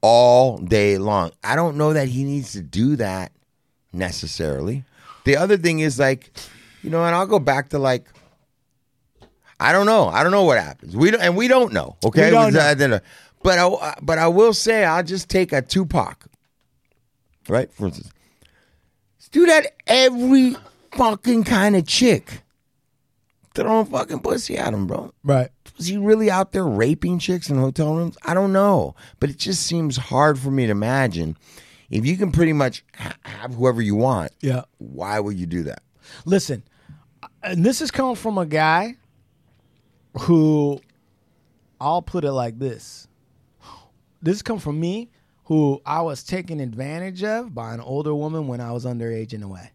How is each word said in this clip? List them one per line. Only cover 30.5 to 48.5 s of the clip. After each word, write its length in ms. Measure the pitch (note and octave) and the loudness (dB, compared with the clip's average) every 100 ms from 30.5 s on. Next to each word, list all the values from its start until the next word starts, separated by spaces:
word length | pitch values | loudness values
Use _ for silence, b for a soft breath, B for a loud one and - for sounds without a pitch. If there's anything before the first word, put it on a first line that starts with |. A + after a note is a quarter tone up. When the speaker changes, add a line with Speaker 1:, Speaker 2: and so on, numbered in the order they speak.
| C3+ A#2 | 0 0
Speaker 1:
to 60 | |
imagine. 680 | G2+ G#2+ C3+ B2+ E2+ D#2+ D#2 b b b b b | 0 -2 0 -2 -2 -6 -8 b b b b b
If 120 | G2+ B2 | -4 -2
you 120 | F#3 | -2
can 140 | G3 | 0
pretty 220 | D3 E3 | 2 2
much 300 | D3+ C3 - _ - | 2 0 -2 _ -16
ha-, 180 | - - | -16 -16
have 300 | - G#2 A#2+ | -18 -16 -12
whoever 260 | A#2+ B2+ A#2 | 0 0 2
you 140 | A2 G#2 | 0 2
want, 360 | B2+ A2+ D2+ _ | 0 0 -4 _
Speaker 2:
Yeah. 220 | C#3 B2+ - _ | -6 -4 -8 _
Speaker 1:
why 400 | A1 C2+ F#2 G#2+ | -18 -12 -6 -4
would 180 | G#2 G2 | -4 -6
you 60 | F2 | -6
do 180 | F2 | -6
that? 200 | D2+ - _ _ B B D#3 | -8 -12 _ _ B B -2
Speaker 2:
Listen, 380 | F#3+ - A#2 - b b b b _ - _ | -2 -2 -10 -12 b b b b _ -20 _
and 200 | G3+ F3+ | -6 0
this 160 | F#3+ C4+ | 0 0
is 100 | D4+ | -4
coming 240 | - C4 A#3+ | -4 -4 -4
from 220 | - G3+ | -6 -4
a 60 | E3 | -4
guy 500 | D#3 D#3 E3 G#3+ B3 _ _ _ _ _ _ _ _ _ _ _ - | -2 0 0 -2 -12 _ _ _ _ _ _ _ _ _ _ _ -8
who, 600 | - E3+ D#3 D3+ C#3+ C#3 _ _ _ _ _ _ _ _ _ _ | 2 4 4 2 -2 -4 _ _ _ _ _ _ _ _ _ _
I'll 220 | C#3 E3+ | -4 -4
put 220 | E3+ F3+ | -4 -6
it 80 | D3 | -4
like 280 | C3 A#2+ A2+ | -4 -6 -6
this. 480 | C3+ A2 - - _ _ _ _ _ _ B B B _ _ _ | -10 -10 -18 -20 _ _ _ _ _ _ B B B _ _ _
This 200 | D#3+ G3+ | -4 -4
come 180 | - A3 | -4 -8
from 200 | D3+ D3+ | -6 -6
me, 300 | E3+ G3+ A#3+ _ _ _ _ | -6 -6 -12 _ _ _ _
who 360 | D#3 D3 C#3 - | 0 2 -2 -6
I 160 | D3+ | -6
was 220 | E3 C#3 | -6 -8
taken 360 | - F#3 F3+ D#3 | -10 -10 -8 -8
advantage 640 | C3 A2+ C3+ D#3+ F#3 F3+ | -8 -10 -10 -10 -12 -8
of 300 | G#3 A3 A#3+ | -6 -6 -8
by 200 | A#2+ A2+ | -12 -12
an 80 | A#2 | -12
older 320 | A#2+ C#3 D3+ D3 | -8 -6 -4 -4
woman 320 | D3+ D#3+ | -6 -8
when 120 | C#3+ | -8